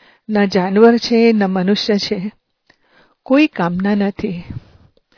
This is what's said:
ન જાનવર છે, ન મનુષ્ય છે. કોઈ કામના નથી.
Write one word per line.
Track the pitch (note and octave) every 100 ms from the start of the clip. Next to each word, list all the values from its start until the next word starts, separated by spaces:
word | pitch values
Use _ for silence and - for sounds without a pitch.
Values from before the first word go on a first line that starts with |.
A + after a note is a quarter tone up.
| _ _ -
ન | G#3 G3+
જાનવર | G3 F3+ G3 A#3 A#3
છે, | - A#3 A#3
ન | A3 F#3+
મનુષ્ય | F#3+ F3+ G#3 - G3+
છે. | - G3+ G#3 - _ _ _ _ _ _ _ _
કોઈ | - C4+ D4+
કામના | - F3 F3+ G3+ G#3
નથી. | G3+ - G#3+ F3 - - - _ _ _ _